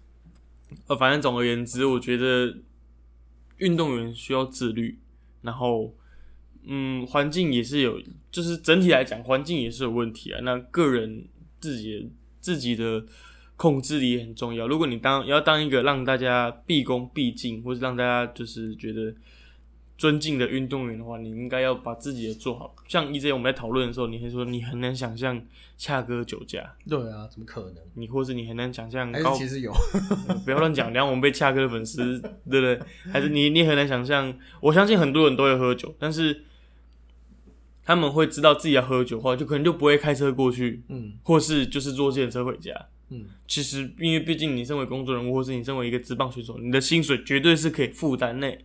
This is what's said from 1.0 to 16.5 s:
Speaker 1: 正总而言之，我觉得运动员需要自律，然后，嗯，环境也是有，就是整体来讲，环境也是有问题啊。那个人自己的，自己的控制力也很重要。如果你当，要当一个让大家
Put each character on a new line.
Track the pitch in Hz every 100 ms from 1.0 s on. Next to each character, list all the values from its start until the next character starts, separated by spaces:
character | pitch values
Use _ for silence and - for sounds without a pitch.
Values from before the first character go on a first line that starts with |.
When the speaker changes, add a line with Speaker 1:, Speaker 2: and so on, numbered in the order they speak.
| 131
Speaker 1:
正 | 147
总 | 139 120
而 |
言 | 123 120
之， | 120 123 135
我 | 123
觉 | 123 123
得 | 127 127 123 - - - - - - - - - - -
运 | 185 165
动 | 156 120
员 | 117
需 | 117 -
要 | 131
自 | 131 - 120
律， | 113 117 - - _ - -
然 | 120
后， | 123 123 117 110 - - - - - - -
嗯， | - 139 135 131 123
环 | 147 143
境 | 170 170
也 | 120
是 | 113 143
有， | 123 - - - -
就 | -
是 | 170 165
整 | - 170
体 | 180
来 | 135
讲， | 131 117
环 | 117 131
境 | 143 156
也 | 117
是 | 117
有 | 123
问 | 117 113
题 | 113 -
啊。 | -
那 | 123 123
个 | 127 - 151
人 | 123 110 110 - - - -
自 | 160 123
己 | 107 107
的， | 113 - - -
自 | - 160
己 | 120
的 | 113 113 110 110 - - - - -
控 | 170 135
制 | 127 151
力 | 127
也 | 120
很 | 117
重 | 113 120
要。 | 117 117
如 | 156
果 | 160
你 | 117
当， | 131 139
要 | 127 147
当 | 160 151
一 | 151
个 | 131
让 | 135 135
大 | 127 131
家 | 127 123 120